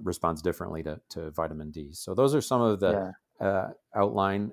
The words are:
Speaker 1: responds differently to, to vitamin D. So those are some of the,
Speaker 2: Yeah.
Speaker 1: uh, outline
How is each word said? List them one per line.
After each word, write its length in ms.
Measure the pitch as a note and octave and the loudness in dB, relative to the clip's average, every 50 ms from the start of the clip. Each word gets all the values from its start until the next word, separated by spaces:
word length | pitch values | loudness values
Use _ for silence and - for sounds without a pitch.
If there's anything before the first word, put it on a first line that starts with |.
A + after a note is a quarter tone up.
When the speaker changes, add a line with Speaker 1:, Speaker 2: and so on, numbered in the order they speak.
Speaker 1:
responds 380 | - F2+ F2 - - E2 E2 D#2 | -4 -4 -4 0 0 0 0 0
differently 420 | D#2+ F2+ E2 - F2 F#2 E2 D#2+ | 0 -2 -2 -2 -4 -6 -6 -6
to, 180 | D#2+ D2+ D2+ - _ - | -6 -6 -8 -10 _ -12
to 200 | - E2+ E2 D#2 | -10 -10 -8 -6
vitamin 380 | D2+ - E2 D#2+ D#2 D2+ D2+ D2+ | -4 -4 -4 -4 -4 -8 -10 -10
D. 220 | D2+ D#2+ D2 C#2+ | -10 -12 -12 -12
So 220 | D#2+ - - - F#2 | -12 -12 -8 -4 2
those 200 | A2 C3+ C3+ D3 | 4 4 4 4
are 60 | D3 | 2
some 220 | - - C3 B2 | 0 2 2 4
of 180 | A#2+ A2+ G#2 F#2+ | 4 4 4 4
the, 320 | G2 F#2 F#2+ G2+ F#2+ F#2 F#2 - _ _ _ - | 4 4 4 2 0 -4 -8 -14 _ _ _ -2
Speaker 2:
Yeah. 60 | - | 0
Speaker 1:
uh, 260 | G2 G2 F#2+ - G#2+ - - _ _ - | 2 2 2 0 -4 -8 -14 _ _ 0
outline 580 | A2 G2+ G2+ - G2+ G2 G2 G2 G2+ G#2 A2 | 2 2 2 4 2 2 2 2 0 -2 -4